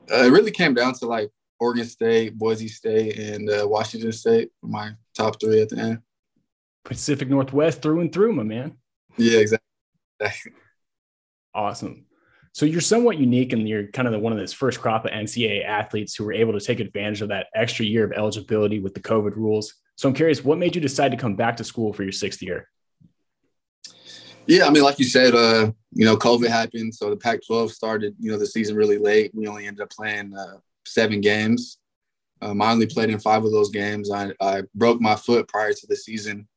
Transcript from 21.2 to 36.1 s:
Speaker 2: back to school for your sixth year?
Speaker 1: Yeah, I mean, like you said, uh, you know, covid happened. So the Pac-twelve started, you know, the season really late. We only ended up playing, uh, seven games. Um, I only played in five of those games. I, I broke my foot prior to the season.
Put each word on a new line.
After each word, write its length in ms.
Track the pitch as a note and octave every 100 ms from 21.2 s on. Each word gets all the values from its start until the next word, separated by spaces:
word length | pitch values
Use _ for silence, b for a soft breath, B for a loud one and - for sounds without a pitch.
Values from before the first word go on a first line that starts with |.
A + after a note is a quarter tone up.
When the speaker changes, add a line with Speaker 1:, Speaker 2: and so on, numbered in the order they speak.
| B2+ G2
Speaker 2:
back 180 | A#2 A#2
to 60 |
school 300 | A2 - A2
for 100 | G2
your 80 | G2
sixth 300 | F#2+ G2 -
year? 260 | F#2 F2 - _ _ _ _ _ _ _ _ _ _ _ - B B B B B -
Speaker 1:
Yeah, 180 | E3 D#3+
I 40 |
mean, 140 | D3
like 160 | C#3 C#3
you 60 | B2+
said, 280 | B2+ B2+
uh, 380 | A#2+ A#2 A2+ A2 A2 _
you 100 | -
know, 140 | A2 G#2+
covid 320 | A#2+ A#2+ A#2+
happened. 440 | A#2 A2+ A#2 A2+
So 160 | A2 G#2
the 60 | G#2
Pac-twelve 560 | A#2+ A2 - A2+ A2
started, 440 | - A2 A2 G#2 G#2
you 120 | A2
know, 60 | G#2+
the 80 | G#2
season 300 | A2+ G#2+ G#2+
really 220 | G#2+ G#2
late. 340 | G#2 G#2+ G#2
We 140 | A2 G#2+
only 180 | G#2 G#2
ended 180 | G2+
up 80 | G2+
playing, 440 | - G#2+ G#2 G2+ G2
uh, 220 | F#2 F#2+ _ _ -
seven 360 | - A2 G#2
games. 560 | G2+ G#2+ G#2+ A#2+ - - _ _ _ _ _ _
Um, 200 | G#2 G2+
I 120 | G#2+
only 140 | A#2 G#2+
played 240 | - A2+
in 80 | G#2+
five 260 | G#2+ A2 A2
of 60 |
those 180 | G#2+ G#2
games. 420 | G2+ G2+ G#2 G2+
I, 220 | G2+ G2+ -
I 220 | G2 G2 F#2+ G2+
broke 240 | A#2 A#2+
my 160 | A2+ G#2+
foot 320 | - A#2+ G#2
prior 240 | G#2+ G#2+
to 160 | G#2 G#2
the 80 | G#2
season. 540 | -